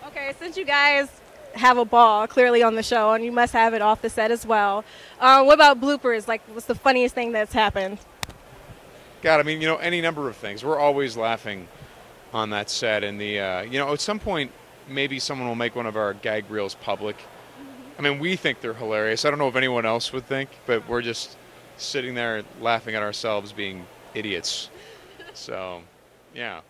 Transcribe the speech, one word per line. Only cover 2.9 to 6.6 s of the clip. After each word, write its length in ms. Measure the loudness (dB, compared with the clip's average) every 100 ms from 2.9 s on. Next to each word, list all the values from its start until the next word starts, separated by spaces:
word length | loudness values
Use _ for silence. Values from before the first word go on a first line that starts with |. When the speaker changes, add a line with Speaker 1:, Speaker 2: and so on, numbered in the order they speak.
| 2 4
Speaker 1:
and 140 | 2 0
you 60 |
must 180 | 2 2
have 220 | 4 2
it 80 | 4
off 200 | 2 2
the 80 | -2
set 220 | -2 0
as 140 | -2 0
well, 400 | 2 2 -2 -6 -20 -20 2
uh, 240 | 6 8
what 120 | 8 10
about 260 | 8 8
bloopers? 480 | 0 0 0 -2 -2
Like, 120 | -6 -6
what's 180 | -16